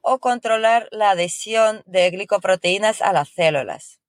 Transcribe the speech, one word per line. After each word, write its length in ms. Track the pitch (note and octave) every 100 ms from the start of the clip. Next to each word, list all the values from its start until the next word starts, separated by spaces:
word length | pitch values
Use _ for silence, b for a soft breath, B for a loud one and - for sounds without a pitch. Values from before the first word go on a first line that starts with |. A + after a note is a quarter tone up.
o 160 | - C4
controlar 680 | B3+ B3 A3+ A3 A3 A#3 A3
la 200 | G#3+ G#3
adhesión 720 | F#3 F3 - G#3+ A3+ A3 G#3+ -
de 240 | F#3 F3+
glicoproteínas 880 | F3+ G3+ G3+ - F#3 F3 F#3+ G#3+ A3
a 100 | -
las 160 | F3 C#3+
células. 680 | - D#3+ D3 A2 - - _